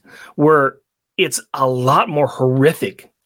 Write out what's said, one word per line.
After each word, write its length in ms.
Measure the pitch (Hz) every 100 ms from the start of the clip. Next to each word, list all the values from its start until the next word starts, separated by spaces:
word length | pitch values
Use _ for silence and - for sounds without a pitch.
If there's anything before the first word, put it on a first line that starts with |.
| _ - - -
where 400 | 151 156 135 - _ _ _ -
it's 240 | 165 - -
a 120 | - 135
lot 400 | 127 127 156 226
more 180 | 147 139
horrific 840 | - 131 131 143 170 101 - - _